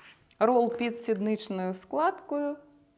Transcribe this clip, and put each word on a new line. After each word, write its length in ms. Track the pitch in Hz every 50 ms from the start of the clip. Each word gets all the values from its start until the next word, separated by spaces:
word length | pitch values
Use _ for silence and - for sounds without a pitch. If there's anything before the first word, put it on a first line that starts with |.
| - - - _ _ _ _ -
Рол 340 | 208 233 254 240 233 233 -
під 220 | - 240 233 233 233
сідничною 760 | - 233 220 190 208 214 214 214 - - 190 185 185 185 190
складкою. 840 | 185 - - - 285 320 370 370 370 - - 285 294 294 285 302 294 - - _ _ _ _ _